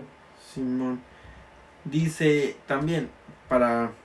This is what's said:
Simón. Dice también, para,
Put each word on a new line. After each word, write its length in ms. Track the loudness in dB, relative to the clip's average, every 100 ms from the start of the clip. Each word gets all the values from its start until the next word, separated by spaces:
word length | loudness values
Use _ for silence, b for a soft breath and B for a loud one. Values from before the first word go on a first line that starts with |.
| -12 -20 -20 -20 -16
Simón. 480 | -6 -4 -2 -2 -6 -10 B B B B B -20 -14
Dice 720 | -4 0 0 2 2 4 2 -4 -6
también, 420 | -2 0 -2 -4 -10 -20 -20 -2
para, 420 | 2 4 2 -2 -6